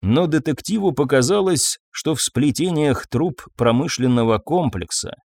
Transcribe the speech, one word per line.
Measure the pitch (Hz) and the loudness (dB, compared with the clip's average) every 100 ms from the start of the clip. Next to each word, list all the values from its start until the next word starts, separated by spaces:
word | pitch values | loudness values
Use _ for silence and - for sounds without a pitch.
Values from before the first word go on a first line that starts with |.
Но | 95 123 180 | 2 2 2
детективу | 156 143 143 - 214 196 | 0 -2 -6 -4 -2 -2
показалось, | 135 139 131 127 202 190 160 - - _ | 0 2 2 4 2 2 0 -2 -4 _
что | - - 151 | -8 -4 -2
в | |
сплетениях | - - 147 123 175 165 151 131 - | -2 0 0 0 0 0 2 0 -2
труб | 120 170 143 - - | -2 -2 -4 -16 0
промышленного | 117 117 156 - 127 120 113 110 | 2 2 0 -2 0 2 2 0
комплекса | - 175 151 98 85 - 87 - | 0 -2 0 -4 -8 -8 -8 -14